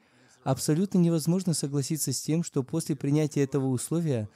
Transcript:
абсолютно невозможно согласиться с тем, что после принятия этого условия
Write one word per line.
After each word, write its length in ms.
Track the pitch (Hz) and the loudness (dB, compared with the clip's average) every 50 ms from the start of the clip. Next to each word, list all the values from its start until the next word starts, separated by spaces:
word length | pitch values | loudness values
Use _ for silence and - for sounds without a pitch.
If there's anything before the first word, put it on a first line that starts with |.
| _ _ _ _ _ _ _ _ - | _ _ _ _ _ _ _ _ -4
абсолютно 540 | - 131 - - 160 151 165 208 202 - | -2 -2 0 0 2 2 2 2 2 4
невозможно 560 | 180 170 170 165 160 139 165 175 190 180 185 147 | 4 4 4 2 2 2 2 0 2 0 0 -2
согласиться 580 | - 156 139 143 143 131 - 160 143 - 143 | -2 -2 -2 -2 -2 -2 -2 -4 -2 -2 -4
с 100 | 127 - | -4 -4
тем, 220 | - - 156 170 165 | -2 0 0 0 -2
что 200 | - - 143 127 | -2 -2 -4 -2
после 320 | - 160 165 - - 147 | -2 -4 -4 -4 -4 -4
принятия 480 | - - 143 143 151 156 143 - 143 139 | -2 0 2 2 2 2 2 0 0 0
этого 240 | 131 - 139 131 | 0 0 0 0
условия 600 | 135 127 117 - - 160 170 165 151 127 113 104 - - | 0 0 -2 -2 -2 -2 -2 0 0 0 -2 -2 -6 -10